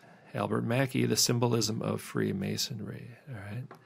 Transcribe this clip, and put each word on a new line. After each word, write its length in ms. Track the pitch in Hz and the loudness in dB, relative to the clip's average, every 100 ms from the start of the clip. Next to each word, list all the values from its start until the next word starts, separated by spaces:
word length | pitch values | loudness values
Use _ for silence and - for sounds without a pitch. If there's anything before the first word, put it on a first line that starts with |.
| - - - | -20 -20 -8
Albert 320 | 117 104 117 117 | -2 0 0 2
Mackey, 400 | 123 131 123 120 | 2 2 2 2
The 100 | 113 | 4
Symbolism 640 | - 120 120 120 107 117 | 4 4 4 4 2 0
of 200 | 107 110 | -2 -2
Freemasonry, 1080 | - 120 107 98 101 107 - 117 - - 120 117 143 | -2 0 0 0 -2 -2 -4 -6 -8 -10 -12 -16 -12
all 60 | 107 | -10
right. 280 | 101 117 123 - | -8 -8 -10 -14